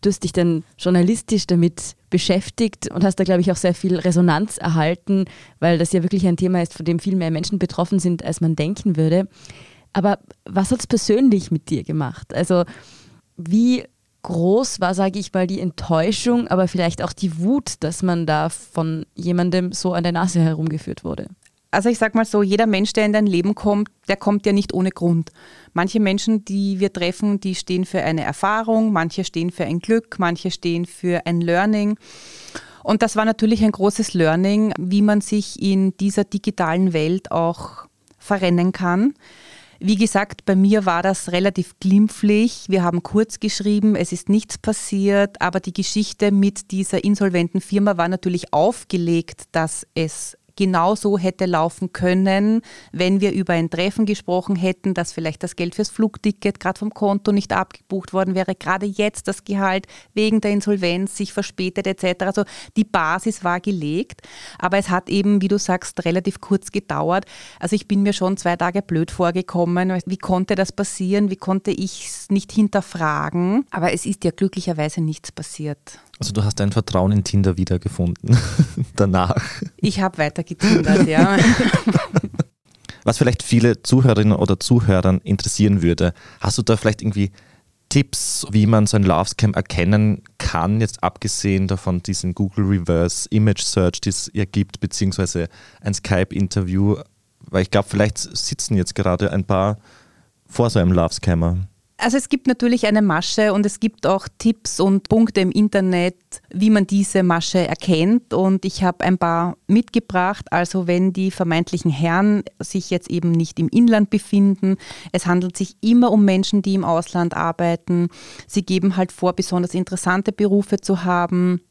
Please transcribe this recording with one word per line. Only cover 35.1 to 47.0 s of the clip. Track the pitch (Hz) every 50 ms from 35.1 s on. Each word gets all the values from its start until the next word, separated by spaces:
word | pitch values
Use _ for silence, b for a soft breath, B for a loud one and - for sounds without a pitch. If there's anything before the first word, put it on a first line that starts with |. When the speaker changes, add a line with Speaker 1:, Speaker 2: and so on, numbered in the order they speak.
| 208 208
Speaker 2:
sich | 196 - - 208 202 - - -
in | - 196 196 190 190 190 185
dieser | - 190 202 190 - 202
digitalen | _ - 202 - - 196 - 180 160 160 180 190 185
Welt | 170 160 151 160 180 190 _ -
auch | - 165 165 165 170 - - - - - - _ _ _ _ _ -
verrennen | _ - - 208 196 185 175 175 175 175 185 185
kann. | - 185 175 175 185 220 277 285 B B B B B B B B B B B B B
Wie | 175 185 214
gesagt, | 190 226 214 - 196 202 - - - _
bei | - 196
mir | 190 190 196 208 214 196
war | 185 170 170
das | 175 190 190 - - -
relativ | 175 180 190 202 185 - 175 - - _
glimpflich. | - 190 190 202 214 208 - - - 208 208 208 226 240 - - -
Wir | - 190 190 175
haben | 175 170 175
kurz | - - - 208 220 220 - -
geschrieben, | - 214 - - 196 208 208 208 202 220 208
es | - 175 -
ist | - 175 -
nichts | - 196 220 - - -
passiert, | - - - 214 - - - - 196 196 202 202 202 202 202 202 -
aber | - 180 175 190
die | - - 175
Geschichte | - 185 - - 220 214 - - _ 208 208
mit | 202 196 196 202 202 - - _
dieser | 190 190 190 - - 180